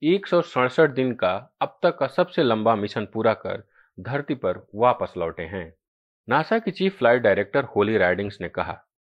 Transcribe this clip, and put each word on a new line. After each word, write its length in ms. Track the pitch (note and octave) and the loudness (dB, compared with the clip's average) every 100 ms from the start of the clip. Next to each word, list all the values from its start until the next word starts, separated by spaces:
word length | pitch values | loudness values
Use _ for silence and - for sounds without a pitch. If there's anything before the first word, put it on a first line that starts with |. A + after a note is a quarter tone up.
एक 240 | D3 F#3+ G3 | 0 0 2
सौ 160 | F3 | 0
सड़सठ 480 | D#3+ - B2+ - D#3 | 0 0 0 4 2
दिन 220 | C3 C3 | 2 -2
का 420 | A#2 F2+ F#2+ C3 _ | 0 -2 -2 -6 _
अब 180 | D3 - | -8 -2
तक 160 | F3+ E3+ | -2 0
का 80 | - | -2
सबसे 360 | - F3 - | 0 -2 0
लंबा 320 | C#3 A2+ A2 | 2 2 2
मिशन 320 | A2 G2+ - G#2 | 0 -2 -6 -6
पूरा 280 | A2 A2+ | 0 0
कर 340 | G#2+ - G2+ - _ _ - | 0 -2 -10 -12 _ _ -16
धरती 340 | F#2 C#3 C#3 | -8 -6 -6
पर 320 | B2 F#2+ F2+ - | -4 -4 -6 -8
वापस 400 | G2+ A#2+ A#2+ F#2+ F2+ | 0 0 0 -4 -6
लौटे 260 | E2 D#2+ | -8 -6
हैं। 320 | E2 F#2+ E2 - _ _ _ _ - | -10 -10 -12 -16 _ _ _ _ -4
नासा 300 | C3 D#3+ A3+ | -2 0 -2
की 120 | G#3+ | -2
चीफ 280 | - F#3+ F#3+ | -2 -2 2
फ्लाइट 240 | A#2 B2 | 4 4
डायरेक्टर 420 | A#2 F#2+ G2+ C#3+ | 4 2 0 -2
होली 320 | C3 G#2+ G2+ A2 | -2 0 2 2
राइडिंग्स 440 | F2+ F2+ G2+ - | 2 0 -4 -8
ने 80 | F2 | -10
कहा, 360 | - E2 E2 _ _ | -6 -8 -8 _ _